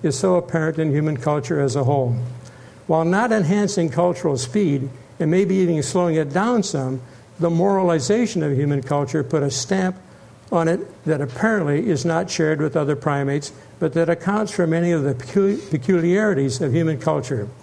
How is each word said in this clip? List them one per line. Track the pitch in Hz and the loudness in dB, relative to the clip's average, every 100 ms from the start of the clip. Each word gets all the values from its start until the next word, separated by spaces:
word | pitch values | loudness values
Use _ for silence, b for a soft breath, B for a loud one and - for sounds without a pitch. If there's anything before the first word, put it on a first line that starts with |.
is | 170 143 | -2 0
so | 190 180 | 2 2
apparent | 170 165 156 156 | 0 -2 -2 -2
in | 156 | 0
human | 143 156 147 | 0 0 -2
culture | 135 147 139 160 | -2 -2 -2 0
as | 139 127 | 0 0
a | |
whole. | 127 143 123 120 - - B B B B B | 2 2 0 -2 -6 -10 B B B B B
While | 160 165 | 0 2
not | 190 240 | 2 2
enhancing | 220 156 202 202 196 165 | 2 2 2 2 0 0
cultural | 131 175 175 165 135 | 2 0 2 -2 -2
speed, | - 208 190 139 127 B B - | -2 0 2 0 -2 B B -4
and | 160 | 0
maybe | 175 196 190 | 2 2 2
even | 180 160 | 2 2
slowing | 143 190 175 156 | 0 0 2 2
it | 147 | 0
down | 139 214 247 | 0 2 0
some, | - 147 131 131 B B B - | 0 -2 -4 -6 B B B -2
the | 170 | 0
moralization | 165 190 196 180 165 123 214 240 185 | 2 2 2 2 2 2 0 2 0
of | 151 135 | 0 0
human | 143 143 | 2 0
culture | 131 147 139 156 | 0 -2 0 -2
put | 139 160 | 0 0
a | 143 | 0
stamp | - - 190 185 185 B B B B B | -4 -2 0 0 -4 B B B B B
on | 170 165 | 0 2
it | 175 - - - | 0 -4 -8 -2
that | 151 | -2
apparently | 139 - 220 214 147 143 226 | -2 -2 0 0 0 0 0
is | 151 165 | 0 0
not | 165 180 | -2 -2
shared | - 156 156 | 0 0 2
with | 151 160 | 0 0
other | 147 147 | 0 -2
primates, | 151 143 139 143 143 B B B | 0 0 0 -2 -6 B B B
but | 160 | -2
that | 165 165 | 0 0
accounts | 170 185 208 214 | 0 0 -2 -2
for | - 170 | -2 0
many | 165 170 | 2 2
of | 165 | 0
the | 139 | 0
pecu-, | 127 - 196 196 208 - | -4 -2 0 2 0 -4
peculiarities | 151 - 180 165 185 214 165 139 123 | -4 0 2 2 2 2 0 0 0
of | 151 | 0
human | 131 160 147 | 0 0 0
culture. | - 151 131 131 104 - | 0 -2 -2 -6 -6 -10